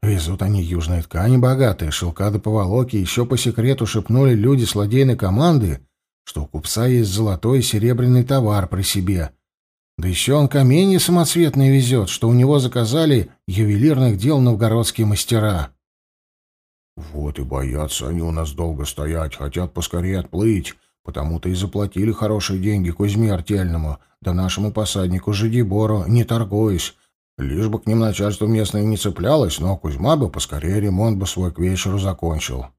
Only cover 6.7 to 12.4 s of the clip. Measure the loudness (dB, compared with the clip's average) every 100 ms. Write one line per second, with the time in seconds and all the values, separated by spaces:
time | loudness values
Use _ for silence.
6.7 | -2 2 2 2 0 0 0 2 2 2
7.7 | 0 0 2 4 4 4 2 2 0 0
8.7 | -2 -2 -2 0 0 -2 _ _ _ _
9.7 | _ _ -6 -4 -2 2 4 4 4 4
10.7 | 6 4 2 2 2 2 2 2 4 4
11.7 | 4 4 0 0 -2 2 4